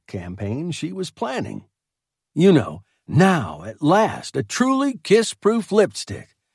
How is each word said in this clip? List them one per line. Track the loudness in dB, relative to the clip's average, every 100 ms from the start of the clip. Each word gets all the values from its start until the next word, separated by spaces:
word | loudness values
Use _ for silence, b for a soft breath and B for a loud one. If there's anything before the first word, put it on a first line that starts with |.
| -14
campaign | -12 -10 -8 -8 -6 -8
she | -8 -8
was | -8 -10
planning. | -8 -8 -6 -8 -12 -18 _ _ _ _ _ _
You | 2 6
know, | 6 2 -8 -18 _ -2
now, | 4 4 2 -2 -10
at | -14 -4
last, | 2 2 2 -2 -8 -8
a |
truly | -6 0 0 2 -2 -4
kiss-proof | 2 4 2 -2 0 0 0
lipstick. | 2 2 -2 -12 -14 -16 _ _